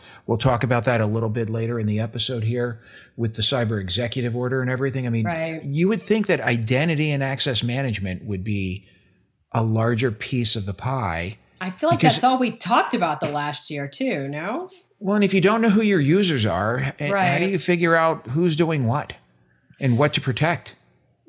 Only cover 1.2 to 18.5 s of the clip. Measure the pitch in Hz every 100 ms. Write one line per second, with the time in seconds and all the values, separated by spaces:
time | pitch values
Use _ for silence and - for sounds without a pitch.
1.2 | 113 113 110 113 113 120 107 107 113 117
2.2 | - 123 110 123 123 110 - - - -
3.2 | 113 110 107 131 113 107 95 95 120 131
4.2 | 123 120 123 131 123 127 135 131 123 117
5.2 | 113 165 165 160 143 143 185 226 - 220
6.2 | 202 156 117 120 110 127 165 151 151 143
7.2 | 135 135 - 117 120 123 135 101 95 90
8.2 | 107 98 101 101 95 92 - _ _ _
9.2 | _ _ _ 120 110 110 113 117 127 107
10.2 | - 131 117 117 98 92 123 135 101 82
11.2 | 90 107 _ - 185 - 302 339 - -
12.2 | - 254 247 - 175 254 381 247 170 147
13.2 | 156 147 147 143 - 147 143 - 269 165
14.2 | 139 147 175 262 370 - _ - 190 208
15.2 | 202 196 180 226 226 202 220 190 139 185
16.2 | 190 143 104 85 104 123 135 - 147 196
17.2 | 180 147 185 190 - 175 170 165 165 151
18.2 | - 139 180